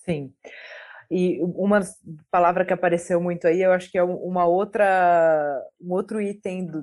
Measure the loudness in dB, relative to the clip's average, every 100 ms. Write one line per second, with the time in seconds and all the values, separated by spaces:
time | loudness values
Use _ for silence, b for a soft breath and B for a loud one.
0 | -8 -8 -8 _ B B B B B B
1 | B 0 0 0 -4 -2 2 2 0 -12
2 | -20 -20 -2 2 2 2 0 0 0 0
3 | 0 -2 -2 -2 0 2 2 2 0 -2
4 | 0 -2 -4 0 2 2 0 0 2 4
5 | 4 4 4 2 0 -4 -10 _ -4 -4
6 | -4 -4 -6 -6 -8 -8 -8 -8